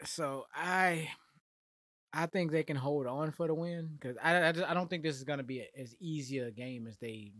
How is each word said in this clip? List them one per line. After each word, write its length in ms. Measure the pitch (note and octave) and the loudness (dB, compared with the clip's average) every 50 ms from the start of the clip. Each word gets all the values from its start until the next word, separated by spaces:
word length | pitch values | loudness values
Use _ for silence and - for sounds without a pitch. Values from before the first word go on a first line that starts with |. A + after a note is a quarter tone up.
| D3 | -10
so 420 | - - - D#3 C#3 C3+ C3+ - - - | -8 -4 -2 -2 -2 -2 -4 -6 -8 -6
I, 540 | D3 E3 F3+ F#3 F#3 F#3 F3+ E3+ D#3+ D#3+ D3 - - _ _ _ _ _ _ _ _ _ _ _ _ _ _ _ _ _ _ - | -4 0 2 4 6 6 6 4 2 -2 -4 -8 -12 _ _ _ _ _ _ _ _ _ _ _ _ _ _ _ _ _ _ -2
I 120 | D#3+ E3 | -2 0
think 240 | E3 - F#3+ F3 D#3+ | 2 2 2 2 4
they 120 | D#3 D#3+ D#3 | 2 2 2
can 120 | - D3+ | 2 0
hold 320 | C3+ B2+ C#3+ D3 D3 C3 | 0 2 2 2 2 0
on 240 | A#2+ B2+ C#3+ D#3 D#3 | 0 0 0 -2 -2
for 160 | C#3+ - E3+ | 0 0 0
the 60 | D#3+ D#3+ | 2 2
win 440 | D#3+ E3+ F3 F3 E3+ E3 D#3+ D3+ C#3+ | 0 0 -2 -4 -4 -6 -6 -8 -6
'cause 160 | - B2+ B2 A2+ | -6 -6 -4 0
I, 280 | - E3 E3+ F3+ E3 E3 | 4 4 6 6 6 6
I 20 | |
just, 180 | E3 E3 F#3 D3 | 4 4 2 2
I 40 | E3+ | 2
don't 160 | F3+ F3+ E3 | 2 0 0
think 140 | F3+ E3+ D3+ | -2 -2 0
this 120 | D#3+ C#3+ | 0 -2
is 80 | C3 C3+ | -2 -2
gonna 200 | C#3+ D3 C#3 C3 | -4 -2 -2 -2
be 180 | A#2+ C3 B2 | -4 -6 -6
a, 60 | A2 - - | -8 -10 -10
as 180 | C3+ B2+ A#2 A#2+ - | -12 -12 -12 -12 -8
easy 400 | F#3 E3 D#3 D3+ C3+ B2 C#3 C3 | -6 -4 -4 -4 -2 -2 -2 -2
a 120 | B2 A#2+ | -2 -4
game 340 | G#2+ A2 B2 B2+ B2+ A#2+ A2+ | -6 -8 -8 -8 -6 -8 -8
as 100 | A2+ G#2+ | -10 -10
they 340 | - A#2+ A#2 A2 A2 G#2 G#2 G2+ | -10 -10 -8 -8 -10 -12 -14 -14